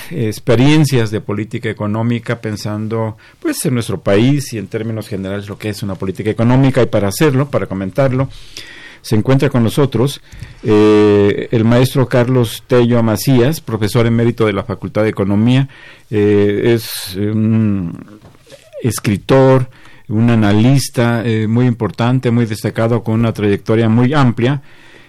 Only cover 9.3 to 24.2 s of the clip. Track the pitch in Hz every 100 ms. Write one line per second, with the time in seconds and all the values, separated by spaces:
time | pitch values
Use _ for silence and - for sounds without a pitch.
9.3 | 135 139 123 113 - 139 110 139 - -
10.3 | - - - 113 104 107 107 104 101 101
11.3 | - - 117 113 120 131 139 120 127 120
12.3 | 131 113 - - 123 117 120 113 104 -
13.3 | 127 127 160 - 110 104 123 117 117 117
14.3 | 113 110 98 92 95 95 104 110 101 98
15.3 | 101 117 127 135 - - - - 107 104
16.3 | 101 104 101 120 117 117 - 98 90 104
17.3 | 110 110 110 107 98 85 - - 104 -
18.3 | - _ - - 587 131 - - 101 -
19.3 | 135 131 131 127 - - - - 107 120
20.3 | 117 104 104 123 135 - - 120 117 117
21.3 | 110 110 117 127 113 107 - 117 131 123
22.3 | 120 113 107 110 110 113 117 - 110 113
23.3 | 104 104 101 - 110 113 113 123 151